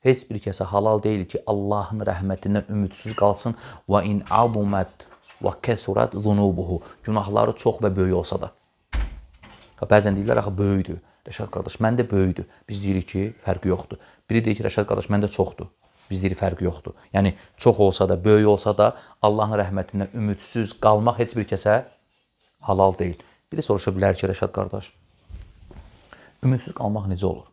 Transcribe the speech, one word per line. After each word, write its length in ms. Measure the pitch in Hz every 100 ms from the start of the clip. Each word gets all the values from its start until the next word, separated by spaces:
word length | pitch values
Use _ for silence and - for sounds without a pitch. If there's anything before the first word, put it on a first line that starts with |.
Heç 220 | 131 131 -
bir 120 | 107
kəsə 220 | 101 92
halal 380 | 98 101 107 107
deyil 220 | 107 107 90
ki, 140 | - -
Allahın 580 | 104 101 104 98 110
rəhmətindən 640 | 104 90 95 95 95 101 98
ümidsiz 480 | 104 98 - 107 107
qalsın. 400 | 101 98 120 117 - - -
Və 160 | 101
in 180 | 98 101 -
abumat 760 | 104 120 110 101 98 92 _ - - _ -
və 140 | 98 -
kəsurat 520 | - 113 - 98 117 101
zunubuhu. 640 | 107 101 101 87 87 87 - -
Günahları 540 | - 107 101 104 113 113
çox 240 | 120 107
və 140 | 104 95
böyük 200 | 92 90
olsa 240 | 90 95
da. 100 | - _ _ _ _ - - - - _ - - - -
Ha, 80 |
bəzən 320 | 101 104 101 98
deyirlər, 240 | 104 117
axı 120 | 101 95
böyükdür. 420 | 101 98 87 85 _ _ -
Rəşad 240 | - 107
qardaş, 220 | 92 92 -
məndə 220 | 110 123 110
böyükdür. 360 | 101 95 87 85 _ -
Biz 140 | 101
deyirik 260 | 101 95 -
ki, 140 | 95 104 -
fərqi 260 | - 87 95
yoxdur. 300 | 92 - - - _ _
Biri 140 | 113
deyir 120 | 113 107
ki, 80 |
Rəşad 220 | 104 - 104
qardaş, 200 | 104 -
məndə 160 | 104 104
çoxdur. 400 | - 95 - - _ _ _ -
Biz 140 | 95
deyirik, 160 | 95 92
fərqi 260 | 95 87
yoxdur. 300 | 90 85 - - _
Yəni, 220 | 98 98 - - -
çox 200 | 123 107
olsa 220 | 101 - 92
da, 80 | 87
böyük 240 | 101 107 104
olsa 240 | 101 107 104
da, 80 | 107 - - -
Allahın 360 | 107 107 104 107
rəhmətindən 540 | 95 95 92 101 95 120
ümidsiz 560 | 104 98 - 117 104 -
qalmaq 380 | 107 107 113 117
heç 160 | 117 117
bir 80 | 98
kəsə 240 | 98 107 110 - _ _ _ _ _ _ _ -
halal 280 | 95 95 90
deyil. 200 | 90 85 - _ _
Bir 80 | 156
də 40 | -
soruşa 260 | 101 -
bilər 240 | 95 98 92
ki, 140 | 95
Rəşad 240 | 95 98 -
qardaş, 320 | 98 101 - _ _ _ _ - - _ - - - - _ - - _ 127
ümidsiz 260 | 127 - -
qalmaq 320 | 104 107 98
necə 160 | 90 92
olur? 220 | - -